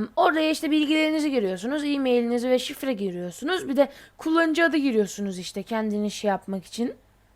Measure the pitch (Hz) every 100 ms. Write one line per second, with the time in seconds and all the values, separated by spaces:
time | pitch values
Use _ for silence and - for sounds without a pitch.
0 | 220 - 359 311 311 311 311 302 294 311
1 | 311 311 294 254 196 185 220 302 294 277
2 | 262 240 233 240 247 254 247 285 269 208
3 | 196 175 180 - 294 370 381 277 269 -
4 | - - 320 330 330 311 330 302 277 220
5 | 202 - 202 180 175 202 - 220 220 208
6 | 208 - 208 190 - 190 - - 247 -
7 | _ _ _